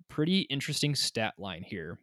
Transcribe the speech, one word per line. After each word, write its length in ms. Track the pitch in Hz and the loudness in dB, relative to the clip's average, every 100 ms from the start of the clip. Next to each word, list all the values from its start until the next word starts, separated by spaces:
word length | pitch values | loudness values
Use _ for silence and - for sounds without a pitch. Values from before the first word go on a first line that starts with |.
| - | -6
pretty 320 | - 156 190 | 0 4 4
interesting 520 | - 139 - 147 147 | 2 -2 -2 0 2
stat 400 | 139 - - 110 - | 2 0 0 -2 -2
line 240 | 98 82 | -8 -8
here. 360 | - 98 80 95 | -8 -8 -8 -8